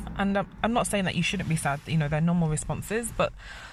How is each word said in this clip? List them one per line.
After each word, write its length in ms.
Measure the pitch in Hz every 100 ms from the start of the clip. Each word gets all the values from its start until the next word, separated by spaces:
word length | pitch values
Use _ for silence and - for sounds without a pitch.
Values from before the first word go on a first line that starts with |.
| - -
And 220 | 196 196
I'm, 100 | 190 -
I'm 100 | 214
not 140 | 233 196
saying 180 | 208
that 100 | 180
you 80 | -
shouldn't 280 | 165 202 147
be 60 | 160
sad, 240 | 147 139 -
you 120 | 160
know, 100 | 147
they're 120 | 151
normal 260 | 170 175 160
responses, 640 | 151 - 151 - 214 226
but 180 | - - - - - -